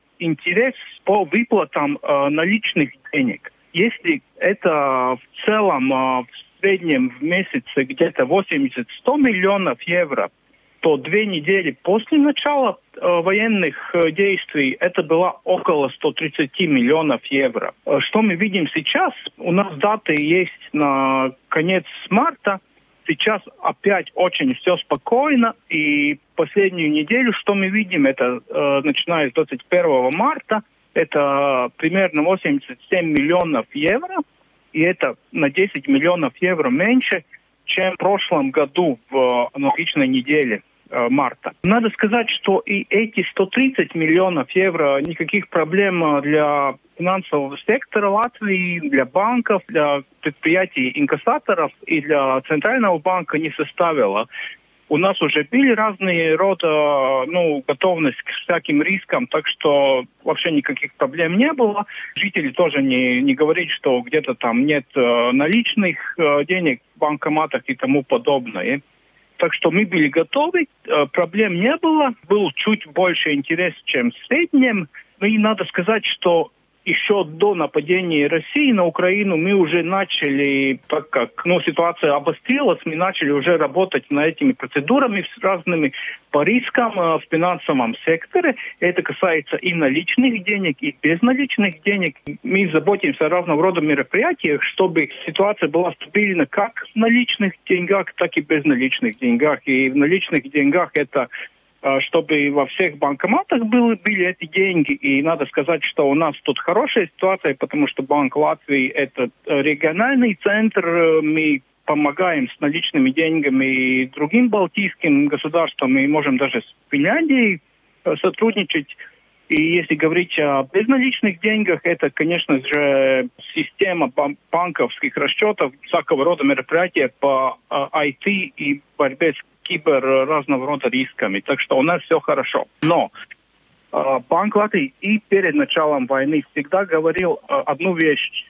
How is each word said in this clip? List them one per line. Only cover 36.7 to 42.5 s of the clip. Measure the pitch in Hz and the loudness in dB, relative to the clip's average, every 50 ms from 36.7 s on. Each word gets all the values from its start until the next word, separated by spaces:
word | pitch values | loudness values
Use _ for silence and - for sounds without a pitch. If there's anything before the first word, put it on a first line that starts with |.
меньше, | 123 147 185 220 254 254 - - 196 170 - _ - - _ _ _ _ _ | 0 2 2 2 2 2 2 0 -2 -4 -6 _ -20 -20 _ _ _ _ _
чем | - - 185 185 185 175 | -4 -2 -2 -2 -2 -2
в | - | 0
прошлом | - 185 202 190 - - 180 151 135 135 | 0 0 0 0 0 0 0 0 0 0
году | 131 156 147 139 - 180 185 156 127 - _ _ | 0 0 0 2 0 0 0 0 0 -4 _ _
в, | 135 | 0
э, | 135 127 127 123 123 120 - | 2 2 2 2 0 -2 -2
аналогичной | - 139 139 135 135 156 170 - - 160 135 131 | -4 -2 -2 -2 -2 -2 -4 -2 0 0 0 2
неделе, | 131 127 123 139 151 151 143 123 107 95 - _ _ _ _ _ | 0 0 0 0 0 2 2 0 -2 -6 -8 _ _ _ _ _
э, | - 131 117 120 | -4 -2 0 2
марта. | 131 143 139 123 - - - - - _ | 2 0 0 -2 -4 -8 -10 -12 -10 _
Надо | - 180 214 240 226 214 | 0 2 2 2 2 0
сказать, | - - - 208 220 240 220 - | -2 -2 -2 0 0 0 0 -2
что | - - - 202 | -4 -4 0 0